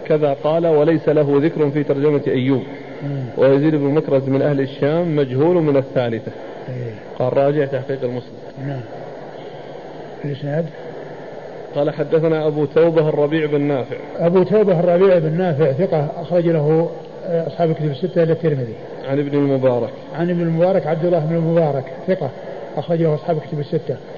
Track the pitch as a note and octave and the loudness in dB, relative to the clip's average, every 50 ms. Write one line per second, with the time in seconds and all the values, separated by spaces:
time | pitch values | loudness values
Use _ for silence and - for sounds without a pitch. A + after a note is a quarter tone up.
0 | - - D#3 D3+ D3+ C#3+ C#3 - - D3+ D#3+ E3+ E3+ E3 D#3 D3 D3 D#3+ D#3+ D3+ | -2 0 2 2 2 2 0 0 0 0 2 2 2 4 4 4 4 4 2 2
1 | - D#3+ D3 D3+ D3 C#3+ C#3+ C#3+ C#3+ E3+ - D#3+ D3+ C#3 C#3 D3+ C#3+ - - C3+ | 2 2 4 4 4 4 4 4 4 2 2 2 0 0 0 0 0 0 0 2
2 | C#3+ D3+ D3 C#3 C#3 C#3 B2+ C3 B2+ C3+ C#3 A#2+ F#2+ - - - - - - - | 2 2 2 2 0 0 0 0 2 2 2 0 -2 -4 -10 -14 -14 -14 -12 -10
3 | D3 C#3 C#3 C3+ B2+ A#2 - - C3 C3+ C3+ C#3 D3 D#3+ D#3 D3 C#3 C#3 C#3+ D#3 | -8 -6 -6 -6 -6 -4 0 4 4 6 6 6 4 4 2 2 2 2 2 2
4 | D3+ - C#3 C3+ C3 C3 C3+ C3+ - D3 D3 C#3 C#3 C3+ - - C#3+ C#3+ D#3 E3+ | 2 2 2 2 2 2 2 2 2 2 2 0 -2 -2 -2 -2 0 0 2 0
5 | F3 E3+ D3+ D3 C#3+ B2 B2+ C3 D3+ F3 F3+ F3 D#3 D3 C#3 C3+ B2+ - - C3+ | 0 0 0 0 0 0 0 2 2 4 4 4 4 2 2 2 0 0 0 -2
6 | A#2+ A#2+ A2+ A2+ - - - - - - - - - C3+ B2+ B2 A#2+ A2+ G#2+ G2+ | 0 0 -2 -4 -6 -8 -12 -12 -12 -14 -14 -14 -12 -10 -10 -8 -8 -10 -10 -12
7 | - - - - B2+ B2+ C3 C#3 C#3 C#3+ D3 D3+ C#3 C3+ C3+ B2 B2+ - C3+ C3 | -14 -12 -6 -4 -2 0 2 2 2 2 2 0 0 0 -2 -4 -4 -4 -6 -4
8 | B2+ B2 B2+ B2 - - - - - - - C#3 C3+ C#3+ C#3 B2+ A2+ A2+ - - | -4 -4 -4 -6 -8 -12 -14 -18 -16 -16 -14 -10 -10 -8 -8 -8 -10 -12 -14 -14
9 | - - - - - - - - - - - - - - - - - - - - | -14 -14 -14 -14 -14 -16 -14 -14 -14 -14 -16 -16 -16 -16 -16 -16 -16 -16 -16 -16
10 | - - - - - C#3+ C#3 - C#3+ C#3+ D3 E3 E3+ D3+ - - - - - - | -16 -16 -12 -10 -8 -8 -8 -8 -6 -4 -2 -4 -4 -4 -8 -14 -14 -14 -14 -14
11 | - - - - - - - - - - - - - - - C#3+ D3 D#3 - D#3+ | -14 -14 -14 -14 -14 -14 -14 -14 -14 -14 -14 -14 -12 -6 -2 -2 -2 0 -2 -4
12 | D3 D3 E3 D#3+ D#3+ D#3+ D#3+ D#3 D3+ D#3 D3 D3+ D3 C#3+ - D#3+ E3 E3+ D#3+ E3 | -2 0 2 2 4 2 2 2 0 0 0 0 0 2 4 4 6 6 6 4
13 | D3+ D#3 D3 C#3+ D3 D3 D#3+ D#3+ D3+ D3 D3 C#3+ C#3+ C#3+ C#3+ B2+ A2+ - - - | 2 2 2 2 2 2 2 0 0 0 0 0 2 2 0 0 -2 -4 -8 -10
14 | - - - - E3+ E3+ F#3 F#3 F3+ - G3 A3 G3+ G3 F3 D#3+ F3 F3 E3+ F3 | -10 -8 -4 -2 2 4 4 4 4 4 4 4 4 4 4 4 4 4 4 6
15 | G3 G3 F3+ E3+ D#3+ D#3 D#3 F3 F#3 F3+ D3 C3+ D#3+ C3+ C3 C3+ F#3+ F3+ E3+ D3+ | 6 6 6 6 4 2 0 0 0 0 2 2 2 2 2 2 0 0 2 0
16 | C#3+ D#3 - F3 E3 - F3 F3+ E3 E3+ E3 D#3 D3 D3+ D#3+ D#3+ E3+ - - - | 0 -2 -4 -8 -4 0 0 2 4 4 2 2 4 4 4 4 2 0 -2 -8
17 | - - - - - F3+ E3+ E3 E3 - - - E3+ D#3+ D#3 - D3+ D3+ C3+ - | -14 -14 -14 -10 -4 -2 -2 -2 -2 -2 -2 0 0 0 0 0 -2 -2 -2 -2
18 | F#3 E3+ - E3+ E3 E3 D#3 - - D#3 D3 C3 A#2+ A2+ A2 - - - - - | -4 0 2 2 2 2 2 2 0 0 0 -2 -4 -6 -8 -10 -14 -14 -12 -10
19 | - C3+ C3+ D3 C#3+ C#3+ C#3+ C#3+ C#3+ C#3 C#3 C3 C3 B2+ B2 A#2+ A#2 G#2+ - - | -6 -2 -2 0 0 0 2 2 2 2 2 4 4 2 2 2 0 -4 -6 -10
20 | - - D3 D3+ E3+ F3+ F3+ E3+ E3+ E3 E3 D#3+ F3 F#3 F#3+ F3 D#3 D#3 E3 D#3+ | -14 -10 -6 -2 -2 0 0 0 0 0 2 2 2 2 2 2 0 0 -2 0
21 | F3 F3 F3+ E3 D3+ D#3+ E3 E3 D#3+ E3 E3 E3+ D#3+ D3 C#3 C3+ C3 - - - | 0 2 2 2 0 0 0 0 0 2 2 2 2 2 0 -2 -4 -6 -10 -6
22 | - F#3 F#3 F#3 D3+ B2 - - - - - - - - - D3+ C3+ E3 E3+ E3 | -4 -2 -2 -2 -2 -6 -8 -10 -12 -12 -12 -12 -12 -8 -8 -6 -4 -2 0 2
23 | E3 D#3 D3+ C#3+ - - E3 D3+ - - D#3+ D3 C#3 - E3+ D3+ - - B2+ - | 2 2 0 0 0 -2 -2 -2 -4 -6 -6 -6 -4 -2 -4 -2 -2 -4 -8 -8
24 | - - - | -10 -14 -16